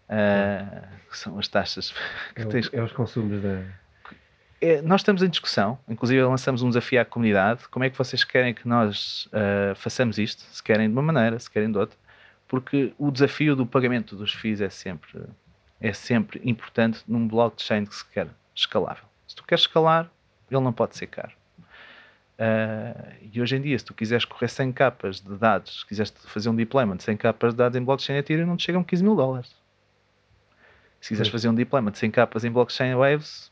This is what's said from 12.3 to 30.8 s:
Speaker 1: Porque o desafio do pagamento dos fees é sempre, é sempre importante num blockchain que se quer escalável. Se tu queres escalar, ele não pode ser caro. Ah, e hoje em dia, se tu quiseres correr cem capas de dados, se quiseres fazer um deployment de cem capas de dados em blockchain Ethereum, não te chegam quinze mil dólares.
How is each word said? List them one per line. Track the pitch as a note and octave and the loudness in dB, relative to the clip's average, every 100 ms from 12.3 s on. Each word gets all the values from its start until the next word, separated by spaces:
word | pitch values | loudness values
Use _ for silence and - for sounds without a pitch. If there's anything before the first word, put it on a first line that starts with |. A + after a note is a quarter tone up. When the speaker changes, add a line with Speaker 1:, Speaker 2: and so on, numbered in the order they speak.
| _ _ | _ _
Speaker 1:
Porque | C3 B2+ C#3+ B2+ - | -6 -2 0 0 -2
o | C#3+ | -4
desafio | C3 C#3 - D3+ C3+ | 2 2 4 0 2
do | B2 | 2
pagamento | C#3 B2 B2 G#2+ G2 | 2 2 0 -4 -8
dos | G#2 | -8
fees | - A2+ G2+ | -4 -4 -2
é | G2 | -4
sempre, | - F#2+ E2 - - - - _ _ _ _ | -6 -12 -12 -14 -16 -16 -18 _ _ _ _
é | G#2+ | -6
sempre | G2 - A#2+ G#2 - | -6 0 0 0 -4
importante | B2+ A2 - - A2+ A2 - | -2 -2 -2 0 0 0 -4
num | A#2 A2+ | -2 0
blockchain | A2+ A#2 - - G#2+ G#2 | 2 2 0 -2 -2 -2
que | - | -8
se | - | -8
quer | - E2 - _ | -6 -6 -10 _
escalável. | - - G#2+ F2 - - _ _ | -6 -2 0 -2 -6 -16 _ _
Se | - | -20
tu | - | -2
queres | E3+ | 0
escalar, | - E3 D#3+ D#3+ E3+ _ _ _ _ | 2 4 4 4 0 _ _ _ _
ele | C3+ | 0
não | C3 | 0
pode | A2+ A2 - | 0 -2 -2
ser | - | -12
caro. | - - - _ _ - - - - - _ _ - | -10 -14 -16 _ _ -20 -20 -20 -20 -20 _ _ -4
Ah, | A2 A2 A2 A2 A2 - - - G#2+ | 0 0 0 -4 -8 -12 -16 -20 -10
e | G#2+ | -4
hoje | A#2 C3+ | -2 0
em | |
dia, | C#3+ B2+ | 0 -2
se | - | -4
tu | |
quiseres | - A2 A#2 - | -8 0 0 0
correr | - A#2+ | -4 -6
cem | - C3 | -2 -4
capas | B2 C3 - G2 F#2+ | 2 0 2 -8 -8
de | G2 G2 | -12 0
dados, | A2+ G2 - - | 2 2 -2 -16
se | - | -10
quiseres | G2+ G#2 - - | -4 -4 -6 -10
fazer | - A2 | -4 -2
um | A2+ | 0
deployment | A2+ C#3 A2+ F2+ | 2 2 0 -2
de | |
cem | - G#2 | -4 0
capas | A#2 A2 A#2+ | 0 2 0
de | A#2 | 2
dados | B2 B2 | 2 2
em | |
blockchain | B2 C3+ - C#3 | 0 -2 0 -4
Ethereum, | C#3 D#3 E3+ | 0 0 0
não | F3 | -2
te | - | -2
chegam | F3 | -2
quinze | F3 F3+ | 0 2
mil | G3 G#3 | 2 4
dólares. | C3 B2+ B2 _ _ _ _ _ _ _ _ _ _ _ _ _ | 2 0 -8 _ _ _ _ _ _ _ _ _ _ _ _ _